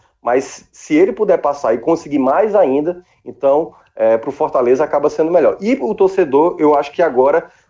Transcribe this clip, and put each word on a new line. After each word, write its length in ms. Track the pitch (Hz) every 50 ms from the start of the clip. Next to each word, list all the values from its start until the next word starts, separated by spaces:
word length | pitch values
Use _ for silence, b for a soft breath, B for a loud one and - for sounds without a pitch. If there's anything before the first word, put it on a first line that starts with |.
| _ _ _ _
mas 460 | - 117 123 135 135 - - - - _
se 220 | _ - - - 151
ele 200 | 156 190 220 196
puder 240 | 208 214 185 170
passar 360 | - - 143 143 - - 113 120
e 40 |
conseguir 420 | - - 156 165 160 - 147 143 139
mais 340 | 127 131 147 180 214 214 196
ainda, 480 | 208 170 131 131 147 151 170 175 180 - _ _ _ -
então, 480 | 123 - _ 143 135 139 156 165 - b b b b b
é, 220 | 110 110 113 113
pro 140 | 113 - 143
Fortaleza 520 | 131 - 156 143 - 135 120 120 135 131 151
acaba 260 | - 151 143 143 151
sendo 220 | 147 - 156 165
melhor. 260 | 175 170 139 208 185 -
E 160 | 196 226 269 269
o 140 | 262 226 202
torcedor, 600 | - 196 190 190 196 175 139 131 143 160 175 - -
eu 160 | 151 147 147
acho 160 | 139 - -
que 100 | - -
agora 480 | 170 160 123 127 127 143 156 170 165 b b b b